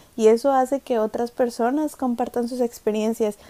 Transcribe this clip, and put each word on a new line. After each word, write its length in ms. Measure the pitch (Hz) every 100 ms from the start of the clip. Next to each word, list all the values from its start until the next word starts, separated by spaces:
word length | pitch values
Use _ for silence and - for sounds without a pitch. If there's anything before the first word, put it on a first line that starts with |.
| -
y 120 | - 220
eso 260 | 226 277
hace 280 | 269 254 277
que 180 | - 233
otras 320 | 214 - 240
personas 680 | - 240 233 233 285 302 -
compartan 520 | 262 233 247 - 233
sus 120 | 254
experiencias 760 | 233 - 220 214 214 226 214 -